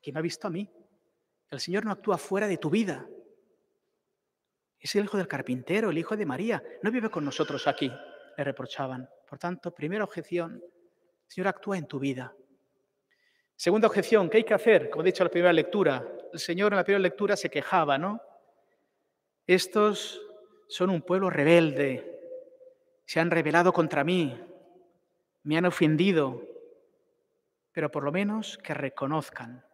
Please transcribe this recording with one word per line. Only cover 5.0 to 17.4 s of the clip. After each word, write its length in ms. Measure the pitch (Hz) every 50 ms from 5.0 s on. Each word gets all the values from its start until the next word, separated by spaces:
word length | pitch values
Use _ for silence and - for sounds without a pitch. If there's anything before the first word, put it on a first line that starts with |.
| 202
hijo 120 | 196 - 202
del 120 | 180 -
carpintero, 600 | - 135 - - 127 127 127 - 170 208 226 208
el 80 | 151 160
hijo 200 | 165 - 220 214
de 80 | 208
María. 360 | 156 127 135 185 226 220 165 - - - - -
No 80 | 202
vive 180 | 226 254 220 220
con 140 | - 175 147
nosotros 440 | 143 131 - 160 - 143 131 - 147
aquí, 220 | 143 - 147 131 123 - - - - - - - - -
le 60 | 143
reprochaban. 680 | 143 127 - 123 131 - - 139 131 131 127 - - - _ _ _
Por 120 | - 135
tanto, 340 | - 175 180 175 - 175 170
primera 300 | - 151 151 185 214 214
objeción, 580 | - - 175 156 - 175 175 170 165 - -
el 680 | - - _ _ _ _ _ _ _ _ _ _ _ _
Señor 160 | - - 185 196
actúa 300 | 190 - - 208 196 185
en 100 | 151 -
tu 120 | - 139
vida. 360 | 135 139 131 127 127 123 - - - _ _ _ _ _ _ _ _ _ _ _ _ _ _ _ _ _ _ _ _ _ _ _
Segunda 280 | - 175 180 214 214 214
objeción, 420 | 214 202 190 - - 214 190 165
¿qué 80 | 160 220
hay 60 | 220
que 100 | - 220
hacer? 380 | 196 - 233 220 180 - -
Como 100 | - -
he 40 | 170 185
dicho 160 | 180 - 190
en 20 |
la 60 | 175
primera 200 | - 175 175 180
lectura, 560 | 170 160 151 - - 208 190 156 135 127 123 - - - - -
el 80 | - 165
Señor 320 | - - 170 180 202 208 202
en 40 | 190
la 60 | 175
primera 180 | - 196 202
lectura 340 | 190 180 185 - 208 196 208
se 140 | 196